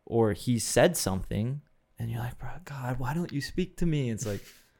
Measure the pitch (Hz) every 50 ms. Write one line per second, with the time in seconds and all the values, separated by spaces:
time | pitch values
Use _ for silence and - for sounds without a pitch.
0 | _ - - 117 113 107 101 - - 123 120 113 - - - 120 143 175 160 -
1 | - 95 95 92 - - - 101 107 123 139 147 - _ _ _ _ _ _ -
2 | 117 113 117 117 117 120 - - 135 127 - - - - 143 135 123 123 127 123
3 | 123 123 147 170 175 - 143 143 135 - - - 185 180 - - 175 170 151 147
4 | 131 117 113 98 - 107 101 - - - - - - _ _ _